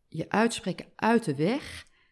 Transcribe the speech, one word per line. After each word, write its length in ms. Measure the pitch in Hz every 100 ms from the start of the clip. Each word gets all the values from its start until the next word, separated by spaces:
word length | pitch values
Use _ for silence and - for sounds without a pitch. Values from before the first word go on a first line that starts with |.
| _
je 220 | 156 -
uitspreken 560 | 196 233 - 190 - - -
uit 280 | 214 233
de 120 | 196 135
weg, 500 | 170 277 - - - _ _